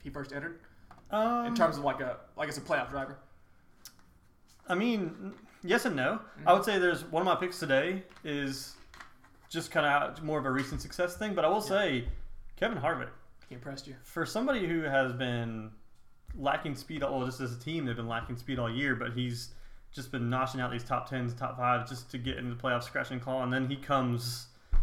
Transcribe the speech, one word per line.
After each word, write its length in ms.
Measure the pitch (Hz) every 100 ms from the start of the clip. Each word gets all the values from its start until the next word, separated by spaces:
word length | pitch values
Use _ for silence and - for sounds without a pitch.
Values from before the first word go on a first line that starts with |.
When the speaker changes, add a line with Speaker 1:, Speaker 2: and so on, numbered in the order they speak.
Speaker 1:
he 80 | 143
first 220 | 139 135
entered? 280 | 143 165 170 - - - - -
Speaker 2:
Um, 340 | 214 226 240 233
Speaker 1:
In 80 | 233
terms 220 | 165 147
of, 60 |
like, 160 | 143 135
a, 180 | 127 - - -
like, 120 | 151
as 80 | 147
a 40 |
playoff 280 | 131 147 120
driver? 280 | 139 131 135 - - - - - - - - - - - - - - -
Speaker 2:
I 60 | 180
mean, 580 | 233 220 170 - 196 - - -
yes 220 | 180 226 254
and 100 | 147
no. 240 | 131 220 - -
Speaker 1:
Mm-hmm. 80 | -
Speaker 2:
I 60 |
would 120 | 190 202
say 120 | 196
there's 240 | 180 151 -
one 160 | 160
of 40 | 185
my 100 | 165
picks 240 | 180 -
today 440 | 147 135 160 190 - -
is 520 | 156 143 139 135 - - - - - - - - -
just 220 | 165 160
kinda 440 | 170 147 143 143 131
more 160 | 151 151
of 60 | 131
a 60 |
recent 300 | 131 131 139
success 340 | - - 175 175
thing, 180 | 214
but 120 | 180 156
I 20 |
will 80 | 208
Speaker 1:
Yeah. 60 |
Speaker 2:
say 460 | 208 196 190 127 117 - - - - -
Kevin 200 | - 160
Harvick. 320 | 143 156 - - - - -
Speaker 1:
He 80 | 123
impressed 320 | 143 135 -
you. 80 | 127
Speaker 2:
For 220 | - 170 160
somebody 420 | 214 262 254 175
who 140 | 165
has 320 | 151 135 131
been 580 | 123 127 120 117 113 107 107 - - - - - -
lacking 380 | 139 - 160 131
speed, 260 | - 156
well, 240 | 139 135 127
just 140 | 120
as 140 | 127
a 60 | 117
team, 260 | 151 160 131
they've 100 | 117
been 140 | 113
lacking 260 | 117 117 120
speed 220 | - 127
all 100 | 117
year, 240 | 117 143 120
but 180 | 120
he's 400 | 120 123 120 - - - - -
just 180 | - 123
been 180 | 135 117
notching 300 | 127 127 135
out 100 | 123
these 140 | 120
top 260 | - 123 -
tens, 240 | 131 120
top 220 | 120 127 123
fives 320 | 123 120 117
just 220 | 127 -
to 60 | 127
get 200 | 123 131
into 160 | 123
the 80 | 120
playoffs, 220 | 131 120
scratch 260 | 120 139 127
and 100 | 127
claw, 220 | 123 131
and 100 | 123
then 160 | 131 131
he 80 | 139
comes, 720 | 143 139 127 120 120 - - - - -